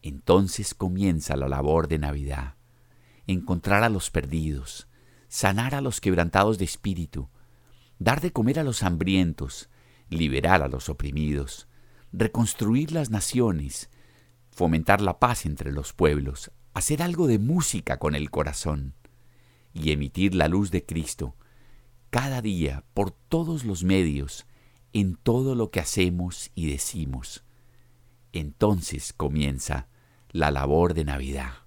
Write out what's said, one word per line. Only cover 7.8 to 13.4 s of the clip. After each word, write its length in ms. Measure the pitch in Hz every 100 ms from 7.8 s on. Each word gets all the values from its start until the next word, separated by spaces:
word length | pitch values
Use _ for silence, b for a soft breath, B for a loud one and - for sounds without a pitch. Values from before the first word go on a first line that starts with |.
| b b
dar 220 | - 143
de 120 | 175
comer 280 | 135 113 160
a 20 |
los 220 | 143 117
hambrientos, 840 | 95 85 90 95 87 73 67 - - b b b b
liberar 520 | 82 78 65 78 92
a 60 | 69
los 200 | 65 73
oprimidos, 760 | 73 73 73 76 71 71 - - b b b b 92
reconstruir 760 | 110 120 110 - 107 123 151
las 180 | 160 135
naciones, 800 | 107 - 123